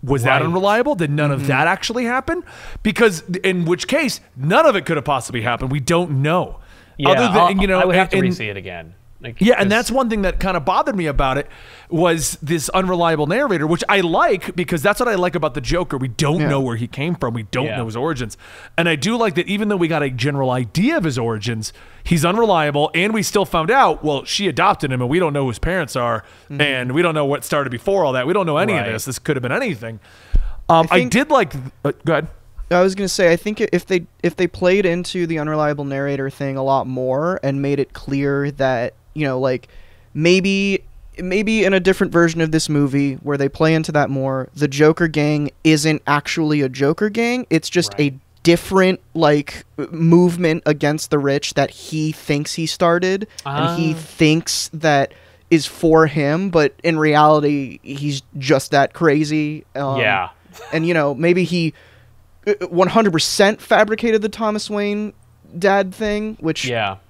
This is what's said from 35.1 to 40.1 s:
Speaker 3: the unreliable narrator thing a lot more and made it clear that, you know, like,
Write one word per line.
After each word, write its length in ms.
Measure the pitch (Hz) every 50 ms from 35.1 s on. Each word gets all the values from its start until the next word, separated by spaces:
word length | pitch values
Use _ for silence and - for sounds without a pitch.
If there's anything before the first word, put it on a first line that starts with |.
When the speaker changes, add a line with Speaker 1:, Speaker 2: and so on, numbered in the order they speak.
| - 185 175
Speaker 3:
the 100 | 165 165
unreliable 480 | 156 147 156 156 151 151 147 147 143 143
narrator 460 | 139 139 135 139 143 139 135 135 135
thing 260 | 135 - 143 139 135
a 60 | 135 135
lot 240 | 135 135 135 113
more 520 | 127 127 127 131 127 127 139 156 175 185 - -
and 180 | 139 139 139
made 160 | 139 139 143
it 160 | 139 135 - -
clear 560 | - - - 139 139 143 139 139 139 143 143
that, 420 | 139 143 139 131 131 117 120 123 - _ _ _ -
you 140 | 151 151
know, 100 | 139 131
like, 300 | 127 131 131 127 123 - _ - - - - - - - -